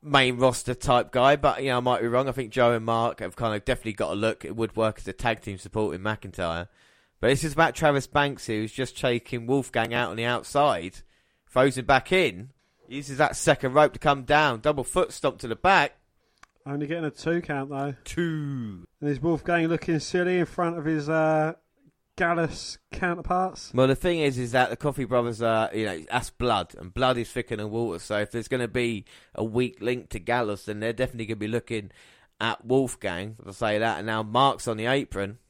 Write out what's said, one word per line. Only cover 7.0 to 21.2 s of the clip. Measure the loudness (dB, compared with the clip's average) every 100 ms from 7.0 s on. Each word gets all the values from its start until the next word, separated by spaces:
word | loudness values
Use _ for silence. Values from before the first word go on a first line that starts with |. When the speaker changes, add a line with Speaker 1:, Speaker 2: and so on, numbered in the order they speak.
| _ _
Speaker 1:
But | 0
this | 2
is | 0
about | 2 0
Travis | 4 2 2 0
Banks, | 0 0 -2 -4
who's | -4 -4
just | -4 -8 -2
taking | 0 0 -2 -8 0
Wolfgang | 0 0 -2 0
out | -2 -2
on | -2
the |
outside, | -2 -2 -2 2 2 2 -4 -12 -20 _ _ _ _
throws | 4 4 2
him |
back | 2 2 4
in, | 2 2 -2 -16 _ _ _ _
uses | -12 -10 0
that | 0
second | 2 2 4 4
rope | 6 4
to | 4
come | 0 0
down, | 4 4 4 2
double | 0 0
foot | 0 0 0
stomp | 0 -2 -2
to | -8
the | 0
back. | 4 6 4 _ _ _ _ _ -20 _
Speaker 2:
Only | -8 -6 -4
getting | -4
a | -4
two | -4 -2 -2
count, | -2 -6 -4
though. | -4 -6 -6
Speaker 1:
Two. | -8 -4 -2 -2 -4 -6 -8 -10 -16 _
Speaker 2:
And | -4
is | -2
Wolfgang | 0 0 0 0 2
looking | 0 0 -2
silly | 0 0 2 0
in | 0
front | -2 -2 -2
of |
his, | -2 -2 0
uh, | 0